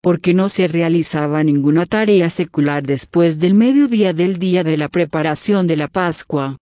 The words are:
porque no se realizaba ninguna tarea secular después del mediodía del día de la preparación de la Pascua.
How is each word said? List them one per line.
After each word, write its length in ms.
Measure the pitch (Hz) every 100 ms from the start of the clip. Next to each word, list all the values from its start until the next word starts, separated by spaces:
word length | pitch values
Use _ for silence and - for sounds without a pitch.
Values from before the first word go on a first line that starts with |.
porque 320 | - 170 175
no 160 | 175 196
se 200 | - 180
realizaba 720 | 165 165 170 160 156 147 151
ninguna 420 | 156 143 143 151
tarea 460 | 175 214 214 202 170
secular 540 | - 175 - 143 143 139
después 540 | 139 - 175 170 156
del 120 | 180
mediodía 640 | 202 233 269 285 233 196
del 240 | 165 175 185
día 260 | 185 180
de 140 | 165 156
la 100 | 151
preparación 760 | 180 160 160 156 151 - 208 180
de 100 | 156
la 120 | 147
Pascua. 680 | - 180 156 - 151 139 135